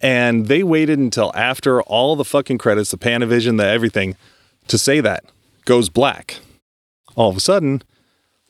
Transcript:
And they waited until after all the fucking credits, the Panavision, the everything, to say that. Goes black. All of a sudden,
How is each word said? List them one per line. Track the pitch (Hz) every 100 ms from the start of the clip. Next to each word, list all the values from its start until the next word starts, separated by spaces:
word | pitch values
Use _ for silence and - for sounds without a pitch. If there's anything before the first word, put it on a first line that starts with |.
And | 131 123 120 117 107
they | 156
waited | 185 156 156 143
until | 123 120 101
after | 92 123 131 139 123
all | 104 110 139 147
the | -
fucking | 143 135 123
credits, | 117 104 101
the | 92
Panavision, | 120 117 117 120 120 110
the | 101
everything, | 117 113 104 95 92 _ _ _ _ -
to | 113
say | - 147
that. | 107 85 - _ _ _
Goes | - 120 95
black. | 117 135 - - - - _ _ _ _ _ _ 120
All | 107
of | 95
a |
sudden, | - 196 143 135 - _ _ _ _ _